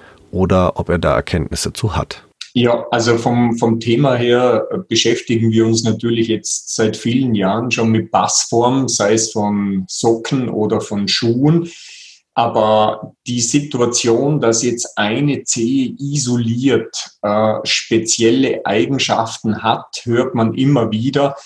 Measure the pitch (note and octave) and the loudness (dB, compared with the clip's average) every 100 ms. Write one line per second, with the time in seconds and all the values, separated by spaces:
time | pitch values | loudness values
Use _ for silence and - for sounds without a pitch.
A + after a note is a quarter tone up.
0 | - - _ F2+ F#2 F#2 F2+ - - E2+ | -20 -20 _ -2 2 4 2 0 -2 0
1 | D#2+ B1 - F2 - - - - A2 F2 | 2 0 0 -4 -2 -4 -6 -4 -4 -4
2 | - - _ _ - B2 A#2+ A#2+ - A#2+ | -6 -10 _ _ -4 0 2 2 0 0
3 | A2+ A2+ B2+ A#2+ A#2+ A2+ A2+ A2+ A#2 A#2 | 2 2 2 2 2 2 0 0 0 2
4 | C#3+ A#2+ A#2+ B2 B2 A2 - G2 - A2 | 2 2 2 4 4 2 -2 -6 -2 0
5 | A2+ A#2+ - A2+ A2+ A2 A2+ A2+ A2+ G2+ | 2 0 -2 0 2 4 4 2 0 -2
6 | A#2 A#2 A2+ G#2+ - - - - G#2+ - | 0 0 0 -2 -4 -8 -6 -2 -2 0
7 | A#2 C3 C3 G#2 F#2+ G#2+ B2 A#2+ A2+ A2 | -2 0 2 0 0 -2 -2 0 2 2
8 | - G2 - - - A2+ A#2+ C3+ A#2+ A2+ | 0 0 0 -2 0 2 2 2 0 0
9 | G#2 A2+ - A2+ G#2 G2+ G2+ G2 F#2 - | 2 2 0 -2 -2 -2 -2 -4 -6 -2
10 | A#2 A#2 A2+ C3+ A#2 A2+ G#2+ G#2+ - G2+ | 0 0 0 -2 -2 -2 0 -2 -2 -4
11 | G2+ - A#2 B2 D3 E3+ E3+ - - - | -2 0 0 2 4 2 0 -10 -20 -20
12 | - - _ - A#2+ A2+ G#2+ G#2+ G#2+ - | -20 -20 _ -2 0 2 4 4 2 -2
13 | - - - A#2+ A2+ D3 C#3+ B2 A#2+ A#2 | -10 -14 -6 -4 0 0 0 0 0 0
14 | A#2+ A2+ C#3 D3+ A#2 A2+ B2 A#2 - - | 2 2 2 2 2 2 0 -4 -6 -4
15 | G#2 A#2+ C#3+ C3 - A#2+ A#2 C3+ B2 - | -2 0 0 -2 -4 -2 0 0 -2 -4
16 | C#3+ D3 B2 A#2+ A2+ A#2+ C3+ A2+ - - | -4 -4 0 0 0 -2 0 0 -2 -10
17 | - _ G#2 G#2 A2 G#2+ - - - A2 | -12 _ -2 0 0 -2 -4 -4 0 -2
18 | - - A2+ B2+ C3 - - G#2 A2+ C3+ | 0 2 2 4 2 -2 -2 0 0 -2
19 | - G#2 A2+ - A2 G2+ A2+ A#2+ - - | 0 -2 -2 -4 -4 -2 -2 -2 -6 -10
20 | A#2+ A#2 B2 A#2+ A2 - C3+ C3+ G2+ G#2+ | -2 0 0 0 0 2 2 2 2 -2
21 | B2+ C#3+ C#3 - | -2 0 0 -2